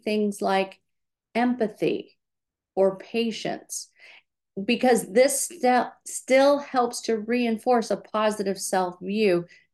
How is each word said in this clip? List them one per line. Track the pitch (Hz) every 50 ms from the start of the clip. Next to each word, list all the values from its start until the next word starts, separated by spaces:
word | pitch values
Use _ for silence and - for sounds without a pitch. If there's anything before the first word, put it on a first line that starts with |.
| -
things | 220 214 214 208 208 202 - 202
like | 196 190 190 190 190 - _ _ _ _ _ _ _ _ _ _ _ -
empathy | 226 240 247 247 254 226 208 - - 165 - - - - - _ _ _ _ _ _ _ _ _ _ _ _ -
or | 190 190 190 190 190
patience, | - - - 233 233 226 208 - - 160 - - - - - - - - _ _ - - - - _ _ _ _ _ _ - 196 196
because | 220 240 - 247 262 240 202 185 - 190
this | 240 254 285 285 - -
st-, | - - - - 247 247 240 - - - _ -
still | - - - - - 262 262 269 285 285 269
helps | 277 - - 254 247 240 247 - -
to | - 226 214
reinforce | 208 226 240 247 240 226 226 220 - 254 247 233 214 - 202
a |
positive | - - - - 214 220 214 208 214 196 196 190 190
self-view | - - 202 185 185 180 175 - 180 190 202 220 214 196 175 175 170 - - - _ _